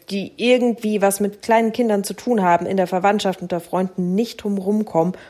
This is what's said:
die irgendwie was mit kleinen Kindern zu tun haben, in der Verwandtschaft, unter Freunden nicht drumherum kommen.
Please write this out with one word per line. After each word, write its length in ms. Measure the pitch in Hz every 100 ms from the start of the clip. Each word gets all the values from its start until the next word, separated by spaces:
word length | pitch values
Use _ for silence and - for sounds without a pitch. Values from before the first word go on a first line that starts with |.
| -
die 220 | 196 185 -
irgendwie 640 | 233 254 240 220 214 214
was 200 | 196 196
mit 200 | 202 202
kleinen 320 | - 226 226
Kindern 300 | 220 233 202
zu 120 | 196
tun 280 | 190 240 226
haben, 240 | 180 170 180
in 100 | 190
der 120 | 180
Verwandtschaft, 540 | 185 196 208 196 180
unter 180 | 175 175
Freunden 560 | - 180 190 190 180 190
nicht 260 | 233 -
drumherum 420 | 208 202 185 214
kommen. 280 | 214 165 175 -